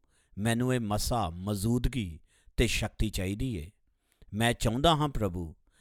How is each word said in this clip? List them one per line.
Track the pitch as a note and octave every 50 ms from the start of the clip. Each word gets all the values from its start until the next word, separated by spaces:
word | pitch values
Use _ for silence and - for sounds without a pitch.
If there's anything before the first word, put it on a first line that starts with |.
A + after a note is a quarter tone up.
| _ _ _ _ _ _ -
ਮੈਨੂੰ | F#2+ G2+ A#2 A#2 A#2 B2 B2+ B2+
ਇਹ | B2
ਮਸਾ | A#2 G2+ G#2 G#2 - - B2 A#2 G#2 E2+
ਮੌਜੂਦਗੀ | E2+ F2+ F#2 G#2 G#2+ G2 F#2+ A2+ A#2+ B2 A#2+ - - C3+ G#2+ F2 D#2 - - _ _ _ _ - _
ਤੇ | - B2+
ਸ਼ਕਤੀ | G#2 - - A#2 G#2+ - _ A#2 G#2+
ਚਾਹੀਦੀ | - - F#2 F#2 G2+ G#2+ B2 C3 A2+
ਏ। | E2 D2 F2+ - _ _ _ _ _ _ _ _ _ - - -
ਮੈਂ | G#2 A2+ A#2+ A#2
ਚਾਹੁੰਦਾ | - - A2+ A2 B2+ D3 E3 E3
ਹਾਂ | C#3+ D3+ D3
ਪ੍ਰਭੂ, | C3 - A2 F#2+ E2+ F2+ F2 D#2+ - - _ _ _ _